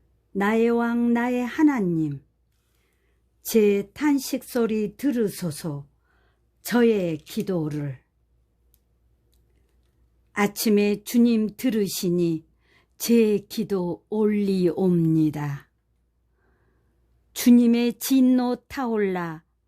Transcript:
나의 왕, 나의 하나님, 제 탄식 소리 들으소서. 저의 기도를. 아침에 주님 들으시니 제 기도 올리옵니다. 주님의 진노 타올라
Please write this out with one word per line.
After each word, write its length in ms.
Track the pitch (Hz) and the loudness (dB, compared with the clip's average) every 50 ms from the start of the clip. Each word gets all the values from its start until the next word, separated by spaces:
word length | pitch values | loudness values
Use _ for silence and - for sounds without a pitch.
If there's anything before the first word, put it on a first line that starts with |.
| _ _ _ _ _ _ | _ _ _ _ _ _
나의 380 | - 196 196 208 226 226 233 233 | -4 -2 0 0 2 2 2 2
왕, 420 | 233 233 233 233 240 240 240 240 | 2 0 0 -2 -2 0 0 2
나의 340 | 233 233 240 247 247 247 247 | 2 0 0 -2 -2 -2 -4
하나님, 800 | 233 - 320 311 294 277 233 190 175 170 160 156 147 139 135 _ _ _ _ _ _ _ _ _ _ _ _ _ _ _ _ _ _ _ _ _ _ _ _ | -4 0 2 2 2 2 2 -2 -2 -2 -2 -2 -4 -6 -10 _ _ _ _ _ _ _ _ _ _ _ _ _ _ _ _ _ _ _ _ _ _ _ _
제 500 | - - - 226 208 202 202 202 196 - _ | -12 0 2 4 4 4 2 0 -4 -8 _
탄식 520 | - 285 302 277 262 - - 285 240 - | -4 0 0 0 0 -2 -4 -8 -8 -8
소리 500 | - - 240 226 214 220 214 208 208 - | -6 -4 -2 -2 -2 -2 -4 -4 -6 -8
들으소서. 880 | - 262 285 233 240 214 185 - - 180 160 143 - - 156 143 143 143 _ _ _ _ _ _ _ _ _ _ _ _ _ _ _ | -6 -4 -4 -2 -2 -2 -4 -4 -6 -8 -8 -8 -8 -8 -8 -10 -10 -12 _ _ _ _ _ _ _ _ _ _ _ _ _ _ _
저의 560 | - - 202 240 233 226 214 202 180 170 160 | -8 -2 0 2 2 4 2 0 -2 -4 -6
기도를. 840 | 147 _ - - 220 202 208 185 165 151 151 147 151 143 139 127 - _ _ _ _ _ _ _ _ _ _ _ _ _ _ _ _ _ _ _ _ _ _ _ _ _ _ _ _ _ _ _ _ _ _ _ _ _ _ _ _ _ _ _ _ _ _ | -8 _ -10 -8 -8 -6 -4 -4 -4 -4 -4 -6 -6 -6 -8 -10 -12 _ _ _ _ _ _ _ _ _ _ _ _ _ _ _ _ _ _ _ _ _ _ _ _ _ _ _ _ _ _ _ _ _ _ _ _ _ _ _ _ _ _ _ _ _ _
아침에 720 | - 202 202 202 202 - - 226 208 208 208 208 208 208 - | -4 -2 -2 -2 -2 -2 0 2 2 2 2 2 -2 -4 -6
주님 540 | - - 233 233 240 233 220 214 202 - | -2 2 2 4 4 4 0 0 -4 -6
들으시니 880 | - 254 262 208 220 202 170 - - 202 175 175 180 175 165 160 156 _ _ _ _ _ _ _ _ _ _ _ | -4 -4 -2 0 0 -2 -2 -4 -4 -2 -2 0 0 0 0 -2 -4 _ _ _ _ _ _ _ _ _ _ _
제 420 | - - - 233 233 220 214 208 196 - _ | -10 0 2 4 4 4 4 0 -2 -4 _
기도 560 | - 233 202 - 202 180 180 175 - - _ - | -8 -8 -6 -4 -4 -4 -4 -6 -8 -10 _ -8
올리옵니다. 1600 | 214 214 214 214 208 208 202 196 190 185 180 165 - - 190 180 175 170 165 160 160 160 156 151 147 151 147 147 143 143 - _ _ _ _ _ _ _ _ _ _ _ _ _ _ _ _ _ _ _ _ _ _ _ _ _ _ _ _ _ _ _ _ _ | -4 0 0 0 0 0 0 0 0 0 0 0 0 0 0 2 2 2 2 2 2 2 2 0 -2 -4 -8 -8 -8 -10 -14 _ _ _ _ _ _ _ _ _ _ _ _ _ _ _ _ _ _ _ _ _ _ _ _ _ _ _ _ _ _ _ _ _
주님의 680 | - - - 247 240 240 240 233 233 233 240 240 - - | -10 0 4 6 6 6 6 4 2 2 0 -2 -4 -6
진노 580 | - - 269 269 254 254 254 247 247 247 247 247 _ | -4 0 2 4 4 4 4 2 2 -2 -4 -6 _
타올라 800 | _ - 285 254 226 226 208 202 190 185 180 170 165 156 160 _ _ _ _ _ | _ -10 -8 -6 -4 -2 -2 -2 -2 -2 -4 -6 -8 -10 -12 _ _ _ _ _